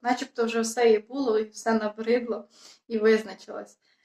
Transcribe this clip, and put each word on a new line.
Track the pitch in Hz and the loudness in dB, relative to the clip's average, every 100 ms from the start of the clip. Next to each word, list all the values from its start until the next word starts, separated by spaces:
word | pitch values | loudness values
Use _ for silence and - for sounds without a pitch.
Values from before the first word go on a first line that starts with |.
Начебто | 240 247 269 - | -4 -4 -4 -4
вже | 226 233 | -2 -2
все | 226 - 233 | -2 2 4
і | 214 | 4
було, | 214 269 262 220 | 2 -4 0 0
і | 220 | -2
все | - 226 | -6 -2
набридло, | 226 214 214 226 247 233 208 - _ - - - | 0 0 -4 0 0 0 -8 -10 _ -20 -20 -8
і | 226 | 0
визначилась. | 214 220 208 190 - 208 208 _ _ _ | 4 2 0 -14 -14 -14 -14 _ _ _